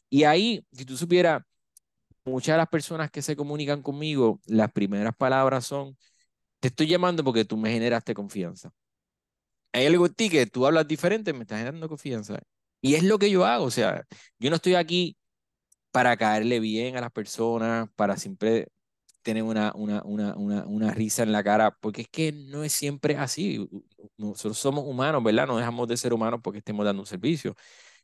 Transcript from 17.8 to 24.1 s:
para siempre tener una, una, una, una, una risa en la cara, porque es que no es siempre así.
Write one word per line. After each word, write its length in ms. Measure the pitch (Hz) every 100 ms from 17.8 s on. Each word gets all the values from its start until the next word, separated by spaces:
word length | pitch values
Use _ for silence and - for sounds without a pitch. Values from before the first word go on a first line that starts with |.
| 110 -
para 220 | 101 95
siempre 520 | 101 95 110 113 - _ _ _ _ _
tener 200 | - 110
una, 300 | 110 110 107 104
una, 280 | 104 104
una, 320 | - 104 101 -
una, 300 | 101 101 -
una 240 | 104 110
risa 300 | 110 110 -
en 80 | 110
la 100 | 107
cara, 340 | 101 107 110 -
porque 220 | - -
es 60 | 113
que 220 | - 156
no 300 | 147 139 143
es 100 | 151
siempre 440 | - 143 143 147 143
así. 520 | 135 - 196 117 98 95 - _ 104